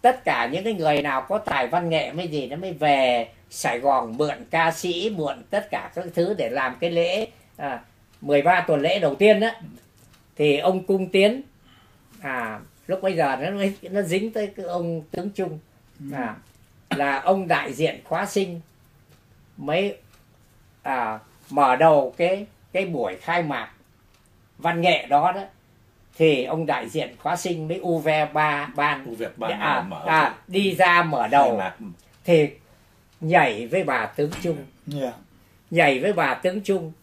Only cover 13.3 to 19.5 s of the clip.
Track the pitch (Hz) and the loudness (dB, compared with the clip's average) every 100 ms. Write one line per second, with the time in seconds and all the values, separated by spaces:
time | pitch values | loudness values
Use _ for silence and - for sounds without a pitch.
13.3 | 127 165 202 196 196 180 196 185 202 220 | 0 -4 -2 -2 -4 -4 -4 0 -2 -2
14.3 | 220 202 208 175 175 170 165 151 - 202 | -4 -6 -8 -6 -4 -4 -6 -8 -8 -8
15.3 | 196 185 156 _ _ _ _ 139 139 117 | -4 -6 -6 _ _ _ _ -12 -8 -8
16.3 | 110 _ _ _ _ _ 135 139 135 170 | -10 _ _ _ _ _ -2 0 0 2
17.3 | 196 175 143 139 127 160 - - 165 202 | 0 2 -2 -2 -2 -2 -4 -6 -4 -2
18.3 | 202 190 170 - _ _ _ _ _ _ | -2 -2 -6 -16 _ _ _ _ _ _
19.3 | _ _ | _ _